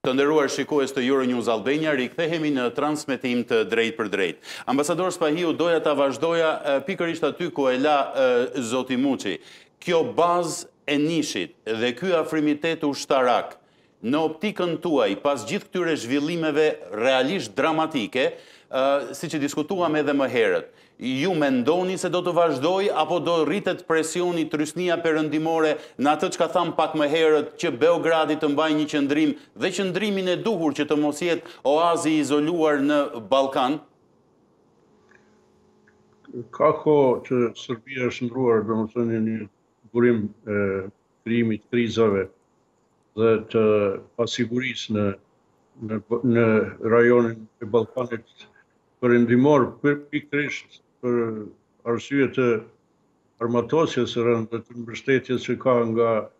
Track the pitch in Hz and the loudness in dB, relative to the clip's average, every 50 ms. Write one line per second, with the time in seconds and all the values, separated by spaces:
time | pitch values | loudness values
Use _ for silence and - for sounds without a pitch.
0 | - 135 127 135 143 143 156 151 143 135 - - - - 151 147 135 131 135 139 | 0 0 2 2 2 4 4 2 2 2 -2 -4 -4 0 0 0 0 0 -2 -2
1 | 123 127 139 135 131 123 127 120 110 113 113 110 98 123 143 156 156 156 147 131 | 0 2 2 2 2 0 -2 -2 0 0 -2 0 0 -2 -2 0 0 -2 0 -2
2 | 123 113 - - 170 156 170 160 156 151 143 131 123 120 120 - 139 151 151 143 | -2 -4 -4 -4 -4 -2 -2 -2 -2 -2 -2 0 -2 -2 -2 -2 -2 -2 -2 -4
3 | - - 127 123 - 127 123 123 113 - 123 113 107 98 113 113 113 113 113 - | -4 -6 -6 -4 -2 -2 -2 -2 -2 0 0 0 0 0 0 0 0 0 -2 -4
4 | 113 101 95 95 95 85 80 - - - - - - - 127 139 147 160 170 156 | -4 -4 -2 -2 -2 -2 -4 -8 -16 -16 -16 -10 -4 -2 -2 0 0 0 -2 -2
5 | 185 185 - - 165 151 151 170 175 160 143 123 160 175 170 156 156 156 147 139 | -2 -2 -2 -2 -2 0 0 0 0 -2 0 0 0 2 2 2 2 0 2 2
6 | 143 139 127 - 160 165 170 165 160 160 147 - - 147 139 135 135 - 190 - | 2 0 0 0 -2 0 0 2 2 0 0 -2 -2 -2 -2 -2 -2 -4 -4 -4
7 | 175 165 165 165 165 139 123 - 175 160 - - 139 131 127 127 139 151 147 143 | -4 -4 -2 -2 -2 -2 -2 -4 -8 -6 -2 0 0 2 2 2 2 2 2 2
8 | 135 - - 135 131 127 123 120 123 127 - 147 123 110 120 127 98 - 131 123 | 0 -2 0 2 2 4 4 2 0 0 -4 -6 -4 -2 -2 -4 -2 -2 -2 0
9 | 135 143 131 - - 101 85 - - - - - - _ _ _ - 170 175 165 | 0 0 0 -2 -2 -6 -6 -6 -10 -20 -20 -20 -20 _ _ _ -4 0 0 0
10 | 151 117 101 151 170 175 175 180 175 160 139 - - - _ _ _ - 147 143 | 0 0 0 2 2 2 2 0 0 -2 -6 -10 -12 -16 _ _ _ -2 0 0
11 | 147 156 170 160 135 - - 101 85 80 - _ _ 107 113 110 117 123 120 - | 0 0 0 -2 -2 -2 -4 -6 -6 -8 -10 _ _ -6 -4 -2 -2 -2 -2 -4
12 | 175 190 175 160 156 160 160 156 151 151 147 147 - 165 160 160 160 147 135 - | -2 0 0 0 0 0 -2 0 0 0 0 0 -2 -4 -2 -2 -2 -4 -2 -4
13 | - - 151 135 127 123 117 98 87 - - _ _ _ _ _ _ _ _ _ | -2 0 2 2 4 4 2 2 0 -4 -12 _ _ _ _ _ _ _ _ _
14 | - 113 135 156 160 156 156 - - 214 - - 180 175 160 151 - 180 151 131 | -4 -2 0 0 0 -2 -2 -4 -6 -6 -4 -4 -4 -4 -4 -4 -2 0 2 2
15 | 113 - 147 - - 143 143 123 104 - 196 202 - _ - 185 170 165 151 127 | 2 2 0 0 -2 -2 -2 -2 -4 -6 -6 -6 -6 _ -6 -4 -2 -2 -2 -2
16 | 107 117 135 143 143 156 175 170 160 156 143 151 156 151 - - - - 98 107 | -2 -2 -2 -2 -2 -2 -4 -2 -2 0 2 2 2 2 0 -4 -10 -10 -6 0
17 | 117 131 135 131 131 143 190 185 120 110 98 - 135 156 156 156 160 156 151 135 | 0 2 2 2 2 0 -2 -4 -6 -6 -4 0 0 0 2 0 -2 -2 -2 -4
18 | 104 92 - 127 135 165 - - - - - - _ _ - 131 135 139 139 143 | -4 -2 -2 -2 -2 -2 -2 -8 -20 -20 -20 -20 _ _ -2 0 2 2 0 0
19 | 127 113 160 - - 156 165 151 135 139 - 156 147 - 202 180 175 165 151 151 | -2 -6 -10 -10 -8 -6 -4 -4 -4 -2 -2 -4 -4 -4 -2 -2 -2 0 0 0
20 | 147 139 143 139 135 123 117 123 110 98 90 82 76 - _ _ _ _ _ - | 0 0 0 0 0 0 2 2 2 2 2 0 -4 -8 _ _ _ _ _ -10
21 | - 127 131 131 147 196 185 156 147 139 131 127 117 139 165 180 180 185 190 - | -6 -6 -4 -2 -2 -2 0 0 0 2 2 2 2 2 0 2 0 -2 -4 -4
22 | - 180 165 180 175 180 165 170 175 165 143 127 135 170 185 190 202 202 - 156 | -4 -2 -2 -2 -2 0 2 2 2 2 2 0 0 0 0 0 0 0 0 0
23 | 156 156 175 170 143 160 170 165 156 143 175 208 - 190 170 - - - 160 160 | 0 0 0 -2 0 0 0 0 0 0 -2 -2 -2 -4 -4 -4 -4 -2 0 0
24 | 156 160 - 180 175 180 175 165 156 156 - 147 151 151 - 175 180 180 170 170 | 0 -2 -2 -2 -2 -2 -2 -2 -4 -4 -2 -4 -4 -4 -4 -4 -2 -2 -2 0
25 | 165 165 156 160 156 151 139 156 160 160 165 165 156 151 147 147 - - - - | 0 0 0 0 0 0 -2 -2 -2 0 0 2 2 2 0 -2 -6 -16 -6 0
26 | 123 147 151 151 190 180 170 - 170 160 170 180 170 165 - - 160 147 - 156 | 0 2 2 2 -2 -4 0 -2 -2 0 2 0 0 0 0 0 0 0 0 0
27 | 147 143 147 165 160 156 156 151 - - - - 170 165 135 117 143 165 170 165 | 0 2 2 2 4 4 4 4 2 -2 -8 -6 -4 -4 0 2 4 4 4 4
28 | - 160 165 160 156 147 156 151 156 147 143 143 156 160 151 151 151 143 - 147 | 2 2 2 2 2 0 0 -2 0 -2 0 0 0 2 0 0 -2 -2 -2 -2
29 | 143 135 147 151 156 147 - - - _ _ 101 127 190 180 202 202 185 160 185 | 0 0 2 2 2 0 0 -4 -12 _ _ -4 -4 -4 -2 -2 -4 -2 -2 -2
30 | 214 208 196 190 185 180 180 160 147 220 220 170 165 151 139 - 190 - 156 147 | -2 -2 -2 -2 -2 -2 -2 -2 -2 -4 -2 0 -2 -2 0 -2 -2 0 0 0
31 | 151 147 143 - 175 170 165 170 - - - - - 127 147 156 170 170 170 156 | 2 0 -2 -2 -2 -2 -2 -2 -4 -14 -20 -4 0 2 2 4 4 2 2 2
32 | - 156 160 151 143 127 147 147 147 160 180 165 156 156 147 139 139 143 151 147 | 0 0 2 2 2 2 0 0 0 0 0 2 2 2 2 2 2 2 2 2
33 | 143 - - 120 110 92 131 135 135 135 - 151 131 127 151 151 - _ _ _ | 0 -2 -6 -12 -2 0 2 2 2 2 0 0 0 0 -2 -4 -8 _ _ _
34 | _ _ _ _ _ _ _ _ _ _ _ _ _ _ _ _ _ _ _ _ | _ _ _ _ _ _ _ _ _ _ _ _ _ _ _ _ _ _ _ _
35 | _ _ _ _ _ _ _ _ _ _ _ _ _ _ _ _ _ _ _ _ | _ _ _ _ _ _ _ _ _ _ _ _ _ _ _ _ _ _ _ _
36 | _ _ _ _ _ - - 123 117 - - - 147 156 151 - - 156 151 147 | _ _ _ _ _ -16 -16 -16 -14 -14 -4 0 2 2 2 2 2 4 4 6
37 | 139 127 117 120 - - 135 123 120 113 110 - - - 127 110 _ 135 135 131 | 6 4 2 0 -2 -2 0 0 0 0 -2 -8 -10 -10 -10 -10 _ -12 -8 -4
38 | 123 120 - - 127 117 117 127 131 120 113 110 104 110 110 110 110 107 _ 123 | -4 -4 -4 -4 -8 -6 -4 0 2 4 4 2 2 0 -2 -2 -2 -4 _ -4
39 | 120 113 113 113 110 110 113 110 104 101 _ _ _ _ _ _ _ 110 - 120 | -2 0 0 0 0 -2 -2 -4 -8 -12 _ _ _ _ _ _ _ -4 0 2
40 | 120 123 120 110 101 101 - _ _ 110 104 101 101 98 95 98 95 101 _ _ | 4 4 4 2 -2 -6 -10 _ _ -4 -2 0 0 0 -2 -4 -6 -8 _ _
41 | _ _ _ _ _ 110 117 120 117 113 107 104 _ _ - 120 120 110 101 113 | _ _ _ _ _ -2 0 0 2 0 -2 -4 _ _ -2 0 0 0 2 2
42 | 113 107 98 98 92 - _ _ _ _ _ _ _ _ _ _ _ _ _ _ | 2 4 4 0 -2 -4 _ _ _ _ _ _ _ _ _ _ _ _ _ _
43 | _ _ _ 107 113 113 113 104 107 - - 113 110 107 107 104 104 98 95 - | _ _ _ 2 4 4 4 2 0 -2 0 2 4 4 4 4 2 0 -2 -4
44 | - - _ - 117 107 - - 120 110 117 123 131 127 113 - - - 113 104 | -10 -14 _ -4 -4 -4 -2 -4 -4 -4 -4 -6 -6 -6 -8 -10 -6 -4 -2 0
45 | 104 98 98 - _ _ _ _ _ _ _ _ _ _ _ 131 117 107 110 107 | 0 0 -2 -6 _ _ _ _ _ _ _ _ _ _ _ -14 -10 -8 -8 -8
46 | - _ 117 117 - 123 117 117 117 113 110 107 95 98 - - - 113 113 120 | -4 _ -4 0 2 2 4 4 4 4 4 2 2 0 -6 -6 0 2 4 6
47 | 120 120 123 120 117 113 113 110 110 - _ _ 117 107 110 117 110 - - 127 | 6 6 6 4 4 2 -2 -8 -14 -20 _ _ -8 -2 0 0 0 0 -6 -8
48 | 123 120 117 104 - _ _ - - _ _ _ _ _ _ _ _ _ _ _ | -6 -6 -8 -10 -10 _ _ -20 -20 _ _ _ _ _ _ _ _ _ _ _
49 | - 123 120 120 120 113 120 123 131 147 151 135 120 120 - - - 147 147 143 | 2 4 4 4 6 4 4 6 6 6 6 6 4 2 -2 0 0 0 0 0
50 | 143 - - 147 - _ - 143 147 131 - - - _ - - _ _ _ _ | -4 -6 -8 -8 -6 _ -4 -4 -2 -4 -6 -12 -14 _ -20 -20 _ _ _ _
51 | - 123 120 120 117 113 110 107 104 98 - _ _ _ _ _ _ 120 117 110 | -4 -2 0 0 0 -2 -4 -8 -10 -14 -16 _ _ _ _ _ _ -4 -4 -4
52 | - - 139 139 131 120 - 135 127 120 117 107 - - _ _ _ _ _ _ | -4 -2 0 2 2 2 2 2 2 2 2 0 -2 -10 _ _ _ _ _ _
53 | _ _ _ _ _ _ _ _ 117 117 120 120 117 120 147 160 160 - - 131 | _ _ _ _ _ _ _ _ -4 0 0 0 0 2 2 2 2 2 0 -2
54 | 120 107 - 120 117 120 117 113 113 107 117 113 107 _ 120 120 117 113 113 - | -2 0 -2 0 2 2 2 0 -2 -4 -8 -10 -10 _ -14 -12 -12 -12 -12 -8
55 | - 135 135 123 - - 127 117 117 - 123 - - 131 123 120 117 113 113 113 | 0 0 0 0 2 -2 -4 -4 -2 -4 -6 0 2 2 2 4 2 2 2 2
56 | 117 113 113 107 104 - _ | 2 2 2 0 -2 -6 _